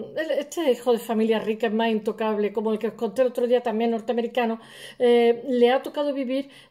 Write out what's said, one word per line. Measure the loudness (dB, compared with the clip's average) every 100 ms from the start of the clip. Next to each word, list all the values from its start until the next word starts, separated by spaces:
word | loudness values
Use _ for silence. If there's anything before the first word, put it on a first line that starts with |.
| -8 -6
el, | -2
este | -4 -4 -2 0
hijo | 2 2
de | 0
familia | 0 0 2 0
rica | 0 -2 -2
es |
más | 0 0
intocable, | 0 -2 -4 -2 0 -2
como | -2 -2
el | -2
que | -4
os |
conté | -4 -4 0
el | 0
otro | 0 0
día | 2
también | 0 0 0
norteamericano, | -2 -2 -4 -2 -2 -2 -4 -10 -20 -18 0
eh, | 4 6 4 2 0
le | 4 4
ha | 4
tocado | 0 -4 -2
vivir | -2 -2 -4 -4 -14 -18